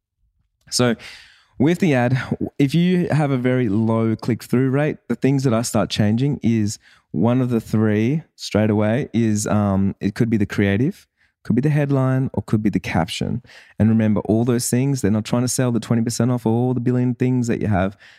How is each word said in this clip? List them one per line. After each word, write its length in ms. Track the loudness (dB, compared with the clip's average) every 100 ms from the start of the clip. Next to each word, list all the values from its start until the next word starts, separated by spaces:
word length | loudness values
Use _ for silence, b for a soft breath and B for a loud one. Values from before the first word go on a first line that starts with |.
| _ _ _ _ _ _ -8
So 240 | -2 0 -2 B B B B B B
with 220 | 0 2
the 140 | 0
ad, 220 | 2 0 -2 B -6 -6 -2
if 160 | 0 2
you 320 | 2 0 0
have 240 | 0 0
a 40 | 0
very 320 | 0 0 0
low 460 | 0 0 0 0
click-through 560 | -2 -4 -6 -2 0 0
rate, 280 | 0 -2 -4 -8
the 80 | -2
things 260 | 0 2
that 100 | 2
I 100 | 0
start 280 | 0 -2 -2
changing 480 | 0 0 2 0 -2
is 380 | 0 0 0 -4 b b b
one 300 | -2 0 2
of 100 | 0
the 100 | -2
three 600 | -2 0 2 2 0 -2 -6 -14
straight 340 | -4 0 2
away 380 | 2 0 -2 -2
is, 360 | 0 0 0 0
um, 480 | 0 2 0 0 -2
it 160 | -4
could 160 | -2 0
be 60 | 0
the 100 | 0
creative, 600 | 0 0 2 -2 -6 _ _ _ _
could 140 | -2 2
be 40 |
the 100 | 2
headline, 600 | 2 0 0 0 0 -2
or 120 | -4
could 180 | -2 0
be 80 | 0
the 80 | -2
caption. 640 | -2 -2 -2 -4 -6 -6 -10 B B B
And 80 | 2
remember, 320 | 4 2 0
all 240 | 0 0
those 260 | 2 0 0
things, 300 | 0 0 0
they're 100 | 0
not 140 | 0
trying 180 | 0 -2
to 60 | -2
sell 240 | 0 0
the 80 | 0
twenty 220 | 0 0
percent 280 | 0 0 0
off 160 | 0 0
all 260 | 2 0
the 60 | 0
billion 380 | 0 0 0 0
things 320 | 0 0 0
that 120 | -2
you 60 | 0
have. 300 | 0 0 -4 B